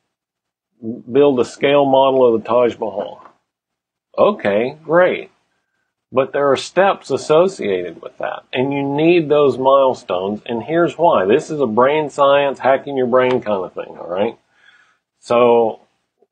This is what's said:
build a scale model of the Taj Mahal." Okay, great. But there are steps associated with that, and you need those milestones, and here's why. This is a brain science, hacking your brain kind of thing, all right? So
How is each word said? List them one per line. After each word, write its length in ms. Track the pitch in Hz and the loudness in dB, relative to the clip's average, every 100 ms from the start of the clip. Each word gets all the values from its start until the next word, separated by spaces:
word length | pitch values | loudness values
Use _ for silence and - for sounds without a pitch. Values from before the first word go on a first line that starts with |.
| _ _ _ _ _ _ _ _ 113 123 123 | _ _ _ _ _ _ _ _ -14 -14 -4
build 280 | 127 143 127 | 2 2 2
a 40 | |
scale 400 | 113 - 139 143 | -2 -2 0 2
model 420 | 139 135 135 131 123 | 2 2 2 4 2
of 160 | 113 | 2
the 60 | 110 | 0
Taj 300 | 123 120 98 | 0 0 -2
Mahal." 440 | 110 98 - - - _ _ _ _ _ _ _ _ - | -8 -8 -10 -12 -20 _ _ _ _ _ _ _ _ 0
Okay, 600 | 185 208 101 101 127 151 | 0 0 -2 -2 -2 -8
great. 480 | 156 165 180 95 - _ _ _ _ _ _ _ _ | -2 2 2 -2 -10 _ _ _ _ _ _ _ _
But 220 | 120 135 | -2 -2
there 180 | 143 143 | -2 0
are 60 | 127 | 0
steps 540 | - 180 196 - - | -2 0 0 0 -4
associated 920 | 135 - 156 190 - 104 92 87 85 | -6 0 2 2 -2 -4 -4 -6 -12
with 160 | - - | -20 -12
that, 260 | - - - | -10 -10 -8
and 200 | 131 139 | -4 -4
you 100 | 143 | -4
need 460 | 139 143 160 175 143 | -4 0 2 2 2
those 300 | 147 143 117 | 2 2 2
milestones, 840 | 135 139 131 117 - 90 95 107 - | 2 4 2 -2 -6 -6 -4 -8 -8
and 160 | 117 | -10
here's 340 | 110 165 165 - | -4 -2 0 2
why. 300 | 165 120 95 | 2 2 2
This 240 | 139 156 | 0 0
is 100 | 151 | -4
a 60 | 123 | -2
brain 420 | 107 139 156 147 | 2 2 2 -2
science, 520 | - 139 143 139 120 | 0 2 4 0 -2
hacking 360 | 123 135 135 135 | 0 0 -2 -4
your 100 | 123 | 0
brain 360 | 127 127 127 | 2 2 0
kind 200 | 107 98 | -2 -6
of 120 | 87 | -6
thing, 240 | 90 - 80 | -12 -14 -14
all 100 | 82 | -8
right? 300 | 90 113 - _ _ _ _ _ _ _ _ | -4 -4 -6 _ _ _ _ _ _ _ _
So 600 | - 120 120 117 113 110 _ _ _ _ _ | -2 2 4 4 2 -4 _ _ _ _ _